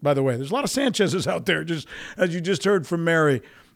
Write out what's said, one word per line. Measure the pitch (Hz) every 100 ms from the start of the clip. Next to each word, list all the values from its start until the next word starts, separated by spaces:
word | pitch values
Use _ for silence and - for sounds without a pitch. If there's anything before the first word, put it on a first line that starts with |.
by | 143
the | 139
way. | 135 120
There's | 139
a |
lot | 247
of | 247
Sanchez's | 269 269 - 185 175 180
out | 165 -
there, | 160
just | 160 160 - - - -
as | 185
you | 175
just | 170 196
heard | 196 196 139
from | 170
Mary. | 165 165 151 123 - - _